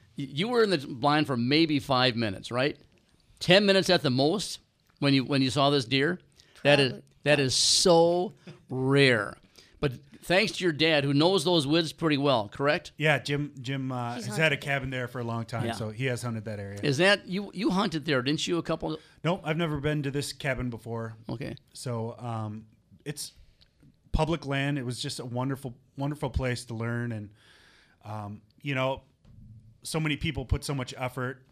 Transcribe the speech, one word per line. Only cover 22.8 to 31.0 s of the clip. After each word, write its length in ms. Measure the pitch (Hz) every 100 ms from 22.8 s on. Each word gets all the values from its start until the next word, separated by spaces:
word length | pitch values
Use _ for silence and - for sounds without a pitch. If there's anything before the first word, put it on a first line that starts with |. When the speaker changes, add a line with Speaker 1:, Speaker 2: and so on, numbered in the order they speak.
| _ -
Speaker 3:
it's 300 | - 147 - - - _ _ _ _ _ _
public 360 | - 156 170 139
land. 320 | 139 143 143
It 60 | 123
was 140 | 117
just 200 | 143 -
a 60 | 127
wonderful, 500 | 120 131 131 135 - _ -
wonderful 340 | 143 151 139
place 340 | - 127 123 -
to 80 |
learn. 380 | 113 113 120 120
And, 180 | 110 104 - _ _ _ _ _ _
um, 380 | 107 107 104 104 _ _
you 100 | 143
know, 300 | 135 135 135 _ _ _ - - - - -
so 160 | - 160
many 160 | 156 139
people 280 | 165 139 127
put 180 | 143
so 100 | -
much 220 | 139 123
effort 460 | -